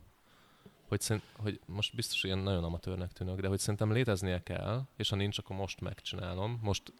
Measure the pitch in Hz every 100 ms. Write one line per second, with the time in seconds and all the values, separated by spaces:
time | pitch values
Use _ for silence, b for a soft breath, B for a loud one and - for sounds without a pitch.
0 | - - b b b b b b - 104
1 | - 107 - - 104 - - 101 - -
2 | - - 92 95 95 90 85 85 - 92
3 | 90 - 92 92 95 98 - 104 107 113
4 | 123 92 95 90 - 90 95 123 135 -
5 | 107 98 101 101 - 95 95 - 92 95
6 | - 95 87 92 107 120 107 95 -